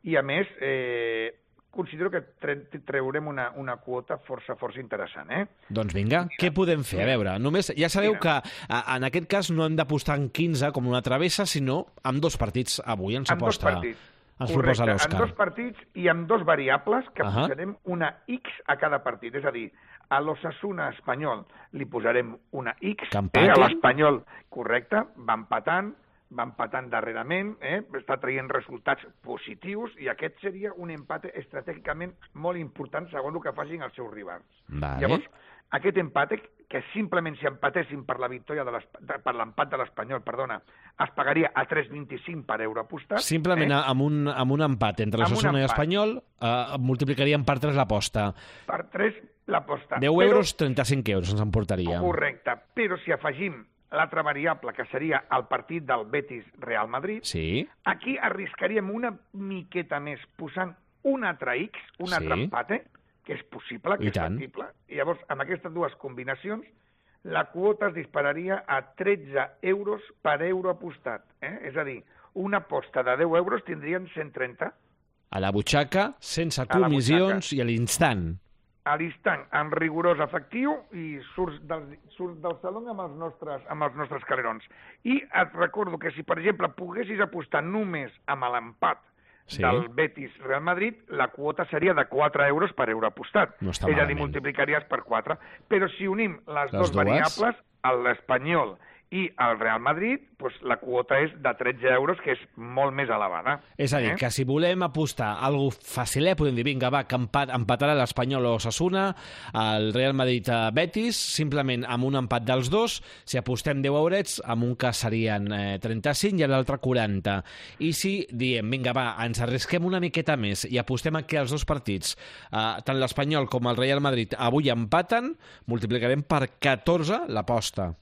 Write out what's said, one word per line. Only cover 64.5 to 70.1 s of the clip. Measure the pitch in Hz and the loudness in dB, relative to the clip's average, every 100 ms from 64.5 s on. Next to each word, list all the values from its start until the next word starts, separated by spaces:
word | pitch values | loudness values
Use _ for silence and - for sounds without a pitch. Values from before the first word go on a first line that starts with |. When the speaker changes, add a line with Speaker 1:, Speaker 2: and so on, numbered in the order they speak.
| - 92 - _ | -10 -12 -16 _
Speaker 1:
I | 147 | -4
llavors, | 143 170 - | -2 -4 -6
amb | 139 | -6
aquestes | 139 180 175 | -4 -6 -6
dues | 165 151 - | -4 -4 -4
combinacions, | 139 123 127 127 190 220 - _ _ _ _ _ | -12 -10 -8 -8 -6 -8 -10 _ _ _ _ _
la | 180 160 - | -6 -4 -4
quota | 170 196 208 208 | 0 2 2 0
es | |
dispararia | 170 143 151 143 151 180 196 - | -2 -6 -2 0 -2 -2 -4 -2
a | 139 135 - | -4 -4 -4
tretze | 185 202 139 139 139 - | 0 0 0 -2 -2 -4
euros | 185 202 202 214 - | -2 0 -2 -6 -8